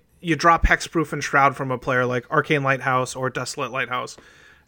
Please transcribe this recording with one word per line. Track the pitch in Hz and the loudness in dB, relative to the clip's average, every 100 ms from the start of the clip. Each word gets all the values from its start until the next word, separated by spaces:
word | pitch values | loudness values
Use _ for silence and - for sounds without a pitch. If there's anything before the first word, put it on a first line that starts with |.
| _ _ | _ _
you | 175 147 | -2 2
drop | 170 165 - | 4 6 4
Hexproof | 170 - 170 151 | 2 0 -4 -2
and | 147 | -4
Shroud | - 143 139 131 | 0 4 4 2
from | 135 | -6
a | 127 | -4
player | 143 127 | -2 0
like | 123 123 - | 0 -2 -2
Arcane | 156 147 147 | -2 2 0
Lighthouse | 135 135 131 127 127 131 | 0 0 0 0 -2 -4
or | 131 | -4
Desolate | 139 123 - 127 | -4 -8 -6 -6
Lighthouse, | 131 120 123 123 - - - - _ | -4 -4 -6 -8 -14 -20 -20 -20 _